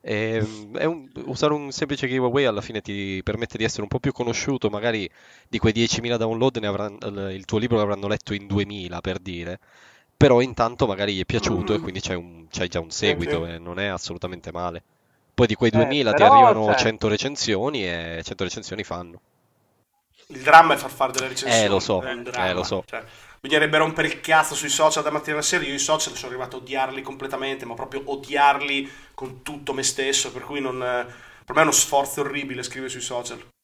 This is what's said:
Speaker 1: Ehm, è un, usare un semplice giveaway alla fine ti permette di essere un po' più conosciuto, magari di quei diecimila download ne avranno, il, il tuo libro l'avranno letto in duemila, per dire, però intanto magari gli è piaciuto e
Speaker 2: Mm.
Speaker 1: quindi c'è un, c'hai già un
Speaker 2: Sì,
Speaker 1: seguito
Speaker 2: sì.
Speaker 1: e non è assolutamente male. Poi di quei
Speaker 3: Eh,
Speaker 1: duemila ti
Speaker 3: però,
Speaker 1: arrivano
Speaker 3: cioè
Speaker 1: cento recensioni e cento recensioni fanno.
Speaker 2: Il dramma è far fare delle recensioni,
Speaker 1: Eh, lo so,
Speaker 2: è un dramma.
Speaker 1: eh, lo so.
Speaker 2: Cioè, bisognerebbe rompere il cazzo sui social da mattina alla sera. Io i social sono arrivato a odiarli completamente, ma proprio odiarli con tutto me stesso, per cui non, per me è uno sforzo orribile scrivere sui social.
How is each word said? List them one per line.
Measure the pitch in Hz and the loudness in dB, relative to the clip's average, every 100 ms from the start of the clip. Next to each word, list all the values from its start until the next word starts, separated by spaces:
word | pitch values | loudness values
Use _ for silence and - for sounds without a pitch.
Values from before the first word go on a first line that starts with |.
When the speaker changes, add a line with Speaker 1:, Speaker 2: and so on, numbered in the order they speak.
Speaker 1:
Ehm, | - 107 110 113 107 107 104 135 | -4 -4 -2 -2 -2 -6 -12 -2
è | |
un, | 156 170 135 127 | -2 -2 -12 -14
usare | 127 127 151 | -10 0 0
un | 151 143 | 0 -4
semplice | - 143 143 131 | -6 -6 -4 -2
giveaway | 131 123 135 | 0 2 2
alla | 131 101 | 2 0
fine | - 107 | -4 -8
ti | 104 101 98 95 | -6 -6 -4 -4
permette | 98 107 117 104 | -4 -4 -6 -2
di | |
essere | 110 - | -2 -2
un | 104 | -6
po' | 131 | -4
più | 143 | -4
conosciuto, | - 120 107 - 131 107 | -2 -4 -4 -4 -2 -2
magari | 104 117 110 92 _ - - _ | -2 -2 -2 -6 _ -20 -20 _
di | 113 | 0
quei | 113 | 2
diecimila | 107 117 - 117 117 | 4 0 0 -2 0
download | 113 113 131 117 | 0 2 0 0
ne | 104 | -4
avranno, | 98 104 101 110 | -4 -6 -8 -10
il, | 101 98 | -8 -8
il | 95 | -10
tuo | 95 110 | -4 -2
libro | 120 117 | 2 2
l'avranno | 104 98 101 | 2 0 -2
letto | 104 - | -4 -4
in | 101 101 | -8 -2
duemila, | 101 98 101 87 87 | -2 -2 -6 -10 -8
per | 95 92 | -6 -6
dire, | 92 87 85 90 _ _ - _ _ | -8 -10 -10 -12 _ _ -20 _ _
però | _ 147 120 | _ 6 6
intanto | 127 117 117 120 127 | 4 0 -2 0 -2
magari | 95 101 | 0 -2
gli | 95 | -2
è | |
piaciuto | 90 113 - 95 92 | -2 -2 0 -2 0
e | - | -2
Speaker 2:
Mm. | |
Speaker 1:
quindi | 87 92 | -2 -8
c'è | - | -6
un, | 90 87 82 82 | -6 -8 -20 -14
c'hai | - 90 | -6 -4
già | 90 | -4
un | 82 | -6
Speaker 2:
Sì, | - - | -2 0
Speaker 1:
seguito | 85 85 85 | 0 -2 -2
Speaker 2:
sì. | 82 | -4
Speaker 1:
e | 82 | -8
non | 87 87 | -10 -6
è | 101 | -4
assolutamente | 90 - 87 90 90 - | -4 -8 -10 -10 -10 -10
male. | 85 90 82 _ _ _ _ _ | -6 -6 -8 _ _ _ _ _
Poi | - 117 | 2 2
di | |
quei | 107 117 | 4 4
Speaker 3:
Eh, | |
Speaker 1:
duemila | 110 135 143 120 | 4 4 2 2
ti | 143 | 6
Speaker 3:
però, | 220 | 8
Speaker 1:
arrivano | 277 247 143 143 | 10 8 6 2
Speaker 3:
cioè | |
Speaker 1:
cento | - - 110 107 | 2 2 0 0
recensioni | 104 135 143 - 98 127 143 | 0 -2 -4 -2 0 -2 -2
e | 92 85 82 82 | -4 -4 -6 -10
cento | - - | -10 -6
recensioni | 92 - 101 101 | -6 -6 -10 -10
fanno. | 101 87 87 87 _ _ _ _ _ _ _ _ _ _ _ | -8 -10 -12 -20 _ _ _ _ _ _ _ _ _ _ _
Speaker 2:
Il | 131 | -4
dramma | 139 160 165 | 10 10 10
è | 139 | 4
far | 131 | 0
fare | - 131 | -2 -2
delle | 127 131 | 0 -4
recensioni, | 127 131 113 | -6 2 4
Speaker 1:
Eh, | 104 | 6
lo | 98 | 2
so, | - 95 | 2 0
Speaker 2:
è | 131 | 0
un | 127 | -8
dramma. | - 87 92 | -8 -2 0
Speaker 1:
eh, | |
lo | 90 | 0
so. | 90 98 | -2 -4
Speaker 2:
Cioè, | - 113 - - - - | -6 -12 -12 -20 -20 -16
bisognerebbe | 135 151 151 156 | 0 4 4 4
rompere | 160 160 156 | 2 2 -2
il | - | -2
cazzo | - 160 156 | 4 4 4
sui | 143 151 | -4 -4
social | 143 156 156 | 4 4 4
da | 147 | -2
mattina | 147 151 | -4 -4
alla | 147 | -2
sera. | 135 175 | 0 0
Io | 139 | -2
i | 139 | -4
social | - 156 - | 0 0 0
sono | 123 127 | -8 -10
arrivato | 127 123 127 | -8 -10 -10
a | |
odiarli | 123 135 131 135 | -6 -4 -2 -4
completamente, | 139 135 135 135 135 135 | -12 -10 -8 -6 -6 -6
ma | 120 | -8
proprio | 117 131 135 | -10 -8 -8
odiarli | 135 139 139 139 143 139 143 139 139 - - | -8 -10 -4 4 6 4 0 -4 -4 -14 -20
con | - 131 131 | -14 -14 -12
tutto | - 147 143 | -12 -10 -6
me | 135 | -2
stesso, | 143 - 135 139 131 | -2 0 0 0 -2
per | 127 | -8
cui | 127 143 | -8 -6
non, | 135 127 | -4 -4
per | 123 123 120 - - - - | -2 -4 -6 -14 -20 -20 -2
me | 139 | 4
è | |
uno | 156 | 4
sforzo | - - 139 139 - | 4 2 0 0 -4
orribile | 139 143 139 123 | -4 -4 -6 -10
scrivere | 120 131 127 | -10 -10 -10
sui | 127 | -10
social. | - 123 117 120 - _ | -8 -8 -8 -14 -16 _